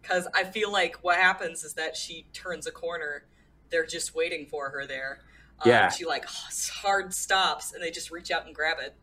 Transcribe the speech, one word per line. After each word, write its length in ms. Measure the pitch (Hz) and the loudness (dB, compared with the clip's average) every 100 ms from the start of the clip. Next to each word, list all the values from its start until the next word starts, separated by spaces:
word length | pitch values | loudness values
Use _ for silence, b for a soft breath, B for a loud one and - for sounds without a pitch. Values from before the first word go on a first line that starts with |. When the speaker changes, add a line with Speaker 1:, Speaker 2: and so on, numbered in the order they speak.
Speaker 1:
'Cause 240 | - 180 180 | 2 0 2
I 100 | 190 | 0
feel 260 | 185 214 208 | 0 -2 2
like 260 | 202 170 - | 2 2 0
what 200 | 180 175 | 2 6
happens 480 | 185 185 175 165 | 6 4 -4 -6
is 100 | 156 | -10
that 220 | - 160 - | -4 -4 -4
she 300 | - 165 - | -8 -12 -14
turns 340 | - 180 160 - | -12 -8 -6 -8
a 60 | |
corner. 520 | - 165 - 151 143 _ b b b _ | -6 -4 -4 -6 -8 _ b b b _
They're 160 | 165 160 | 0 0
just 280 | 165 - | -4 -4
waiting 320 | 165 170 165 143 | 0 0 0 -6
for 240 | 151 139 | -6 -4
her 160 | 143 135 | -6 -6
there. 340 | 135 135 135 b b b b | -6 -6 -10 b b b b
Um, 80 | 117 | 6
Speaker 2:
Yeah. 180 | 120 - | 8 6
Speaker 1:
she, 140 | - | 2
like, 200 | 165 147 | -2 -4
h-, 440 | - - - - - | -6 -12 -8 -6 -6
hard 440 | - 202 196 185 | -2 2 2 0
stops, 580 | - - 196 180 - - | -6 2 4 4 0 -6
and 100 | - | -6
they 80 | 170 | -6
just 200 | 170 - | -6 -10
reach 200 | 170 175 | -10 -2
out 140 | 170 | -2
and 100 | 160 | -2
grab 240 | 147 156 151 | -2 0 0
it. 140 | 135 - | -6 -12